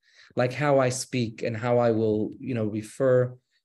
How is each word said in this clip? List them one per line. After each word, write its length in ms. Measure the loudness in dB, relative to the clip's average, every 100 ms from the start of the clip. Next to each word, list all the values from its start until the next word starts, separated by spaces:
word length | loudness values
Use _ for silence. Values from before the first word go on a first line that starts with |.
| _ _ _ -2
Like 160 | -2
how 260 | 0 2 4
I 120 | 2
speak 520 | -2 -4 -4 -4 -4
and 140 | -6 -4
how 220 | 0 2
I 120 | 2
will, 400 | 2 2 0 -2 -6
you 160 | -6
know, 120 | -4 -4
refer 680 | -4 -10 -2 2 4 2 -4 _ _